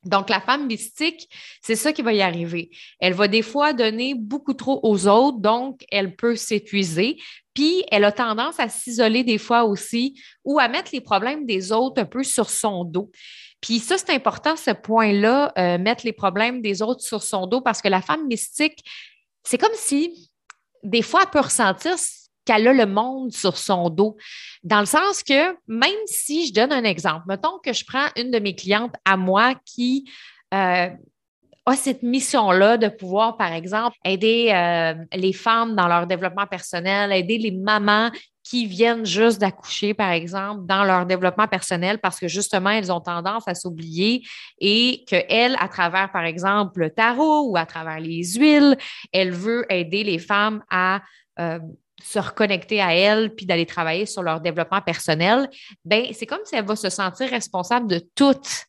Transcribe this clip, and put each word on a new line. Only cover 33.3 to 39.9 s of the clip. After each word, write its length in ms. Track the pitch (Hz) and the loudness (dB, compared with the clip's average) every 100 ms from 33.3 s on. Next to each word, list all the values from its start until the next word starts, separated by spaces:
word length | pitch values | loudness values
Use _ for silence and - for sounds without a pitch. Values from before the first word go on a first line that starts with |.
| 226 | 0
par 160 | 190 | -4
exemple, 420 | 165 175 214 233 233 | -4 -4 -2 -2 -4
aider, 480 | 180 190 220 233 233 | -4 0 2 2 4
euh, 400 | 190 175 170 165 160 165 | 2 2 2 0 -2 -8
les 180 | 185 190 | -2 -2
femmes 420 | 190 226 226 233 208 | 0 0 0 0 2
dans 100 | 175 | 4
leur 180 | 175 175 | 2 2
développement 400 | 185 185 180 202 | -2 -4 -4 -6
personnel, 680 | 180 - 175 180 196 202 | -6 -8 -6 -2 0 2
aider 240 | 196 180 226 | 0 0 -2
les 140 | 220 | -2
mamans 600 | 185 196 214 202 208 233 226 - _ | -4 0 2 4 2 2 -4 -20 _
qui 220 | - 247 226 | -8 -4 -4
viennent 400 | 180 233 233 220 | 2 2 2 -2
juste 340 | 180 226 208 | 4 4 4
d'accoucher, 540 | 196 - - - 208 | 0 -2 -10 -4 -2